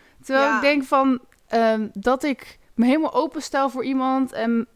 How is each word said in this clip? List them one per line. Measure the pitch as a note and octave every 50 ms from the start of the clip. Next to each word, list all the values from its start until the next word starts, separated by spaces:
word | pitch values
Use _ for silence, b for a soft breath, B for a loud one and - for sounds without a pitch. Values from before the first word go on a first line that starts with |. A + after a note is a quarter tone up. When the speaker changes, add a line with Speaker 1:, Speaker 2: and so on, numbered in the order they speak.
| b b b b -
Speaker 1:
Terwijl | - C4+ C4+ C#4 C#4+
Speaker 2:
Ja. | A3+
Speaker 1:
ik | G#3+ C#4+
denk | C#4+ D4 C#4+ C4
van, | - D4 C4+ C4+ C4+ B3+ B3 - _ _ _ _ _
ehm, | - A#3 A3+ A3+ A3 A3 G#3+ - -
dat | G3+ G3 A#3+ C4 C4 -
ik | D4 B3+ - - - - - _ _ _
me | - A#3
helemaal | B3 C4+ D#4+ D#4+ - -
openstel | B3+ D#4 D#4+ - D#4 - - - C4+ C4+ C4
voor | B3 C4 -
iemand | C4 C4+ C4+ C4 C4 C4 C4+ C4+ B3+ -
en | - A3+ A#3 A#3 A#3 - - _